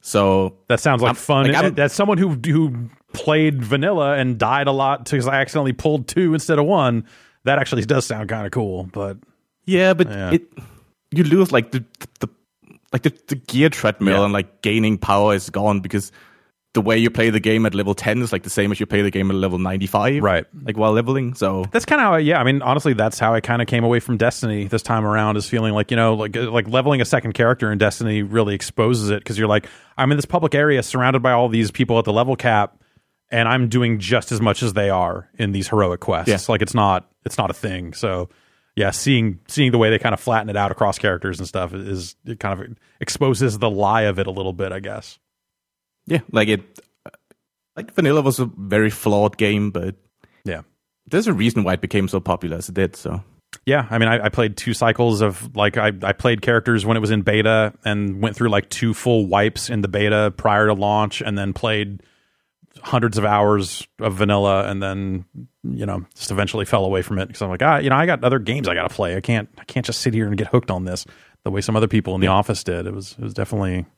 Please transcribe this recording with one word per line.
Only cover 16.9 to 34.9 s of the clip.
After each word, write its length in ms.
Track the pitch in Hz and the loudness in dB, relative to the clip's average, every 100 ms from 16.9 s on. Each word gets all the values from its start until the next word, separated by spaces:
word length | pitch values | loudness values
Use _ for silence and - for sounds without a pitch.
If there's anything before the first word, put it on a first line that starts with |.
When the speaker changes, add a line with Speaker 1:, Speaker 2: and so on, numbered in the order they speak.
| 113 | 2
Speaker 1:
you 120 | 117 | 2
play 200 | 117 113 | 2 2
the 100 | 107 | 2
game 260 | 104 110 110 | 2 2 2
at 80 | |
level 220 | 98 101 98 | 0 -2 -2
ten 260 | - 113 | 0 -2
is, 120 | 120 | -2
like, 100 | 95 | -4
the 60 | 92 | -4
same 200 | - 101 | -2 0
as 80 | 98 | -2
you 40 | 104 | 0
play 160 | 101 | 0
the 80 | 101 | 0
game 220 | 95 95 | 0 0
at 60 | 98 | 0
level 200 | 95 90 | 0 -2
ninety-five. 640 | 92 95 95 104 113 143 | -2 -4 -2 0 2 2
Speaker 2:
Right. 240 | 104 87 - 156 131 | 2 0 -2 -12 -8
Speaker 1:
Like, 100 | 107 | 0
while 140 | 107 | 2
leveling, 420 | 107 117 135 123 123 | 2 0 -2 -4 -2
so. 280 | 98 95 92 | -2 -2 -2
Speaker 2:
That's 140 | 233 - | -4 0
kinda 180 | 302 | 0
how 120 | 220 165 | 2 2
I, 40 | |
yeah, 180 | 151 165 | 2 2
I 20 | |
mean, 180 | 123 139 | 2 2
honestly, 300 | 123 143 156 | 0 0 2
that's 260 | 113 110 - | 2 0 2
how 160 | 113 | 0
I 60 | 113 | 2
kinda 260 | - 120 117 | 0 -2 0
came 200 | 120 117 | 0 2
away 160 | 120 | 0
from 160 | - 117 | 0 0
Destiny 480 | 117 - 120 104 98 | 0 0 -4 -4 -2
this 180 | 110 | -4
time 220 | - 113 107 | -2 -2 0
around, 320 | 107 107 104 | 0 0 0
is 100 | 101 | -2
feeling 260 | 120 110 | -2 0
like, 160 | 104 104 | -2 0
you 60 | 120 | 2
know, 200 | 113 110 | 2 2
like, 200 | 107 117 | -2 -4
like, 320 | 117 117 107 | -2 -2 0
leveling 320 | 123 131 139 | 0 2 2
a 60 | 120 | 2
second 260 | 127 113 | 0 -2
character 400 | 101 117 127 107 | 2 2 2 0
in 60 | 104 | 2
Destiny 460 | 104 - 113 107 | 2 2 -2 -2
really 300 | 101 110 104 98 | 0 0 0 -2
exposes 540 | - - 113 123 104 | -6 -2 0 0 0
it, 140 | 104 | -4
'cause 140 | - 107 | -4 -2
you're 80 | 110 | 2
like, 200 | 104 - - _ - | 2 0 -20 _ -2
"I'm 140 | 131 | 0
in 60 | 147 | 0
this 80 | 139 | 0
public 280 | 175 160 | 0 0
area 300 | 139 151 135 | 2 2 0
surrounded 380 | 120 131 127 131 | 0 0 2 2
by 80 | 127 | 2
all 160 | 120 120 | 2 2
these 240 | 113 107 | 2 0
people 260 | - 120 117 | 0 0 2
at 60 | |
the 80 | 113 | 2
level 240 | 107 123 131 | 0 0 0
cap, 400 | 123 110 101 _ _ _ _ _ _ | 0 2 0 _ _ _ _ _ _
and 160 | 117 113 | -2 0
I'm 220 | 127 120 | 2 2
doing 280 | 123 120 110 | 2 0 -2
just 340 | 92 120 - | 0 -2 0
as 80 | 110 | 0
much 200 | 110 98 | 0 0
as 120 | 120 | -2
they 160 | 101 | 0
are 400 | 101 | 0